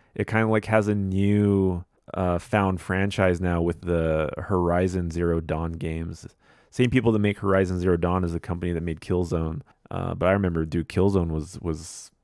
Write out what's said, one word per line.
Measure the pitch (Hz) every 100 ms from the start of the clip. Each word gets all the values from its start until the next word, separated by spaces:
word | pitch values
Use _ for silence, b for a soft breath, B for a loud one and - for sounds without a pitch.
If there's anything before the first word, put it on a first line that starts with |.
| b -
it | 101
kinda, | 110 110
like, | 110
has | 101 110 104
a | 104
new, | 95 95 101 104 104 98 95 87 - _ -
uh, | - 90 87
found | - 107 95 92
franchise | - 92 98 101 95 87
now | 90 85
with | 85 82
the | 87 85 80 78 76 -
Horizon | - 92 87 87 92 90 85
Zero | 85 85 82
Dawn | 80 80 82
games. | 82 85 80 82 85 - _ b b b
Same | - 123
people | 131 113
that | 110
make | 104 101
Horizon | 98 95 92 90
Zero | 92 87
Dawn | 87 92
is | 87
the | 82
company | - 87 90
that | 82
made | 85 80
Killzone. | - 90 87 85 80 80 - b -
Uh, | 90 90
but | 85 87
I |
remember, | 101 92 82 80
dude, | 85 -
Killzone | 95 101 98 85
was, | 78 76 -
was | 85 78 80 - - _